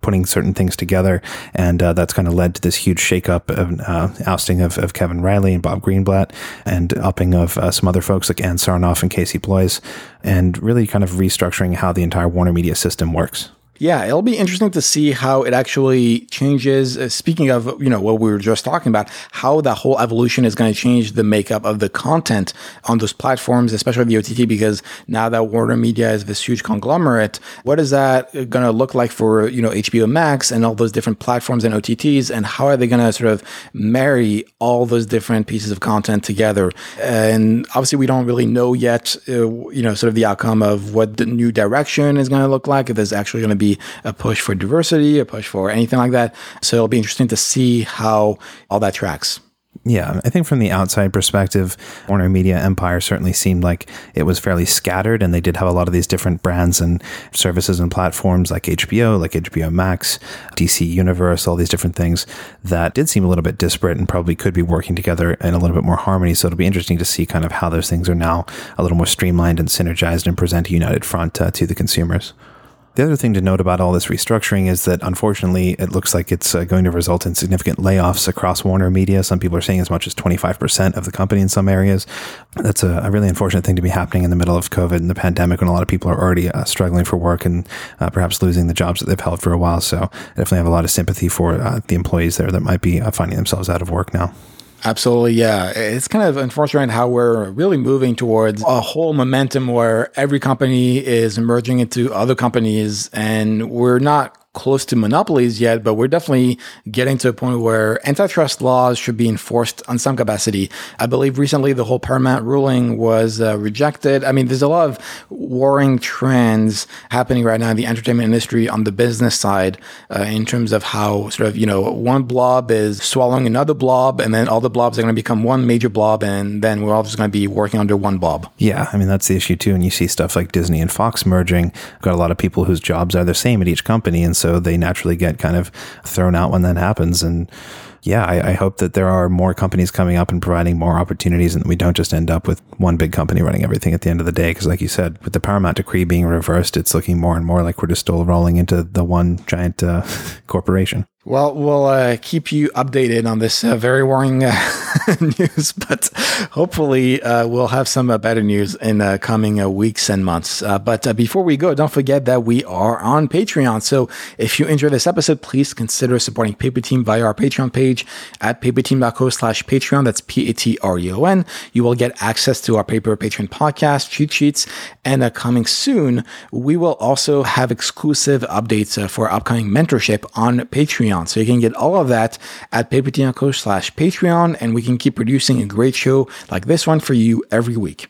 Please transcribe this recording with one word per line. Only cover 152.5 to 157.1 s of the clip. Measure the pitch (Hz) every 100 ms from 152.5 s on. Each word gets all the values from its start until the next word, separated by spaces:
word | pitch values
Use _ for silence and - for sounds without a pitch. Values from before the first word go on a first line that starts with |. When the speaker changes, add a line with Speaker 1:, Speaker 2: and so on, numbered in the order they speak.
Speaker 2:
you | 151 147
updated | - 131 131 127 117 117
on | 110
this, | 113 -
uh, | 226 120
very | 120 131
worrying, | 135 135 135 131
uh, | 131 104 - - - - - 185
<laughs> |
news, | 160 127 175 - 151
but | - - 135 - - 254 - 208
hopefully, | - 175 - 151 131 127